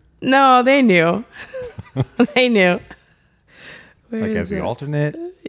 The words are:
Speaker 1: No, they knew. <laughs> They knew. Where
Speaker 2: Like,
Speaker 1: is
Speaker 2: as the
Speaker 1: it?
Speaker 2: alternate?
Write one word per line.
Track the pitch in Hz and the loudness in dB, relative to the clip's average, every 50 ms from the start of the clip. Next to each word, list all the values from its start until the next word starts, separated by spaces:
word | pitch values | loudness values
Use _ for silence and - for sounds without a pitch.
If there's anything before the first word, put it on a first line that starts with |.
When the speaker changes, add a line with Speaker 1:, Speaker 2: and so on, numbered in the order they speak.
| _ _ _ - | _ _ _ -10
Speaker 1:
No, | - 247 262 277 277 262 254 247 240 | -4 0 2 2 4 4 4 4 4
they | 254 269 285 262 | 4 2 4 4
knew. | 226 185 170 160 170 180 202 247 _ - - - - - 523 494 480 427 - - - - | 4 4 4 2 2 0 -2 -6 _ -18 -20 -20 -16 -14 -14 -14 -14 -14 -18 -20 -12 -4
<laughs> | 131 131 - _ - 240 - - | -6 -6 -4 _ -2 -2 0 2
They | 240 254 247 | 0 2 2
knew. | 233 202 185 180 175 - - - - _ _ _ _ _ _ _ _ _ _ _ _ - - - - - - - _ _ _ - | 4 4 4 2 2 0 -4 -14 -20 _ _ _ _ _ _ _ _ _ _ _ _ -20 -20 -20 -20 -20 -20 -20 _ _ _ -12
Where | 233 220 220 | -8 -6 -6
Speaker 2:
Like, | 220 220 | -4 -4
Speaker 1:
is | |
Speaker 2:
as | 208 208 185 | -4 -4 -4
the | 202 190 | -6 -6
Speaker 1:
it? | |
Speaker 2:
alternate? | - - 120 - 143 143 151 147 147 147 - 330 339 359 370 _ - | -4 -6 -6 -6 -8 -6 -4 -4 -4 -4 -4 -8 -14 -14 -16 _ -16